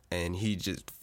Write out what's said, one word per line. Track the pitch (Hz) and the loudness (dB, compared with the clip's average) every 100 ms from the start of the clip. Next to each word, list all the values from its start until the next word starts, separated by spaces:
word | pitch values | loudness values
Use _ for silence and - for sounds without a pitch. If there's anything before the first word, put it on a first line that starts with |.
| - | -4
and | 87 87 90 | 0 0 2
he | 110 | 2
just, | 98 95 90 - - | 2 0 -4 -6 -10